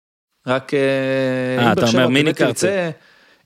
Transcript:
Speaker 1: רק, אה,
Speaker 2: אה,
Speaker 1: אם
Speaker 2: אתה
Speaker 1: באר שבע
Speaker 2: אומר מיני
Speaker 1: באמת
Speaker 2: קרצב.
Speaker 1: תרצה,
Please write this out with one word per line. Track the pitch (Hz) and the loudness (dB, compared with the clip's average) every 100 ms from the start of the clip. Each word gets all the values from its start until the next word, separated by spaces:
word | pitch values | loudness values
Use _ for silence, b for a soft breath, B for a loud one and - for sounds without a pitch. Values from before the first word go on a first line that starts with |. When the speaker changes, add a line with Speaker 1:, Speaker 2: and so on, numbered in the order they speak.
| _ _ _ _ - | _ _ _ _ -4
Speaker 1:
רק, | 131 131 | -4 -2
אה, | 143 135 135 135 135 131 127 127 127 | 0 0 0 -2 -2 -2 -2 -2 0
Speaker 2:
אה, | 120 | 0
Speaker 1:
אם | |
Speaker 2:
אתה | 175 | 2
Speaker 1:
באר | 120 | 2
שבע | 120 | 2
Speaker 2:
אומר | 123 | 2
מיני | 135 | 2
Speaker 1:
באמת | 151 160 | 2 0
Speaker 2:
קרצב. | 139 117 180 | 0 0 -2
Speaker 1:
תרצה, | 196 170 151 b b b b | 0 -4 -6 b b b b